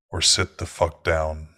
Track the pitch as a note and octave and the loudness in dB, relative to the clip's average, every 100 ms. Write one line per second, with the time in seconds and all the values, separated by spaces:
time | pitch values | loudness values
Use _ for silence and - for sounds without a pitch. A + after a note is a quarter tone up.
0 | _ F2+ - - F2+ - - - F2 - | _ 0 2 2 0 -4 -12 -2 -2 0
1 | - E2 D#2 D#2 D#2 | -2 0 0 -6 -12